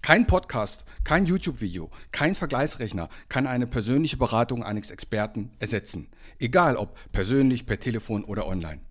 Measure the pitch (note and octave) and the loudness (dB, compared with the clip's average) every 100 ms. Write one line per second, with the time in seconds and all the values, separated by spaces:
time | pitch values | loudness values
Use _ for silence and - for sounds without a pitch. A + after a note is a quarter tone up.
0 | - E3+ A#3+ F#3 - A#2+ G#2 - - - | 6 6 8 4 2 -4 -4 -6 -16 -6
1 | - D#3+ F#3 F#3 - A#2+ G#2 F2 D#2+ - | 2 4 4 2 0 -4 -6 -6 -10 -14
2 | - - D3 F#3+ - C3 D3+ - A2+ G2 | -12 0 0 0 -2 0 0 -2 -6 -4
3 | E2 - - B2+ C3+ B2 A#2+ B2+ G#2 C3+ | -6 -10 -6 -2 0 0 0 -2 2 2
4 | D#3 C3+ B2 A2+ A#2+ A#2+ G#2+ G#2+ - - | 2 0 2 2 2 0 -4 -6 -8 -12
5 | - A2 G#2+ - G2+ - G#2 A2+ - F#2 | -4 -2 -2 -4 -8 -8 -2 -2 -4 -10
6 | C#2 - - - B2 F3+ E3 B2 G2+ - | -12 -16 -20 -6 2 4 4 2 -4 -8
7 | - - F#2+ C3+ C3+ B2+ - G#2+ - A2+ | -6 -2 2 4 4 2 -2 -4 -2 -4
8 | - G#2 G#2 G2+ E2+ F#2 E2 D2 - | -2 -6 -4 -4 -2 -4 -6 -10 -14